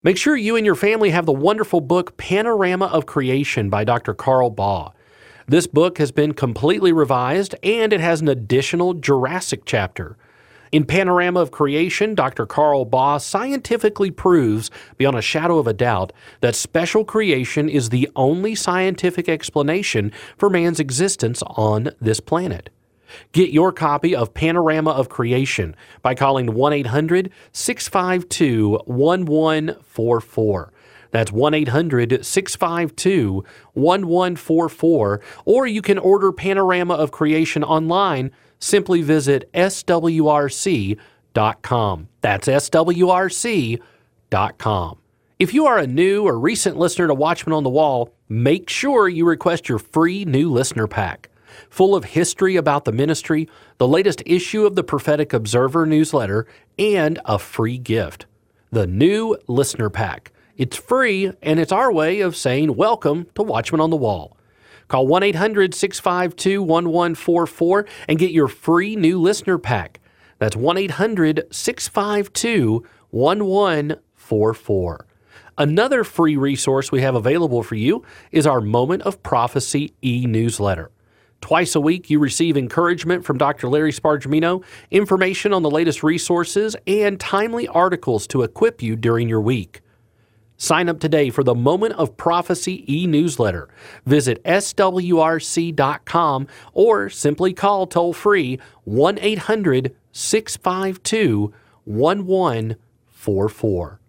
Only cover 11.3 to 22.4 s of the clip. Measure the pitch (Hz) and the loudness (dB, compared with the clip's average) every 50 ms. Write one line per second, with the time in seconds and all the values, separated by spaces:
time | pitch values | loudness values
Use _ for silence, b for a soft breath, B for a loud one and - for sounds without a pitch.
11.3 | 180 180 170 143 - - 151 139 143 151 170 185 - - 208 220 214 - 135 131 | 2 0 0 0 0 -2 -2 0 2 0 0 -2 0 -2 -2 -2 0 0 -2 -2
12.3 | - - 117 - - - 151 151 143 135 127 113 123 127 131 143 147 143 - - | -2 -6 -8 -4 0 2 2 2 2 0 0 0 0 2 2 2 0 0 -4 -4
13.3 | - 190 240 269 277 262 - - 233 226 - 214 208 - 202 196 185 - - 190 | -4 -4 -2 -2 -6 -6 -2 -4 -2 0 0 -2 0 0 -4 -4 -4 -2 2 4
14.3 | 175 160 131 110 107 110 113 - B B B B B _ 131 139 131 117 107 - | 4 4 4 2 0 -2 -4 -8 B B B B B _ 0 2 2 0 -2 -2
15.3 | - 156 160 170 170 160 131 117 107 95 123 120 110 92 92 - B B B B | -4 -2 0 2 2 2 2 0 0 0 0 2 2 0 -2 -4 B B B B
16.3 | B B - 120 117 - - - - - 175 165 - 214 214 - - 226 220 190 | B B -2 0 0 -2 -8 -2 -2 -2 -2 0 0 -2 -2 0 -2 -2 0 2
17.3 | 147 131 127 - - 156 147 156 143 143 120 110 120 123 135 - _ 135 131 135 | 0 0 -2 -2 -2 -2 -2 0 0 0 0 0 0 -2 -2 -2 _ 0 2 2
18.3 | 160 180 190 220 220 190 - 190 180 185 185 190 185 - - 180 180 - 170 - | 2 0 -2 -4 -4 -2 -2 -2 0 0 0 -2 -2 -2 -4 -2 -2 -2 -4 -2
19.3 | 160 156 - - _ 151 143 143 165 190 202 - - 117 101 107 B B B B | -4 -4 -6 -4 _ -2 0 0 -2 -2 -2 -2 -2 -2 -2 -4 B B B B
20.3 | B _ - 202 185 175 170 170 165 147 151 135 127 131 185 196 - - 131 113 | B _ 0 2 2 2 2 0 0 -2 -4 -4 -2 -2 -2 -2 0 -2 -4 -4
21.3 | 117 - - - - - 110 110 107 110 120 147 - _ 117 110 110 - - - | -4 -6 -10 -8 -2 0 2 2 2 0 -2 -4 -8 _ -2 -2 -2 -2 -2 -2
22.3 | 156 170 | -2 -2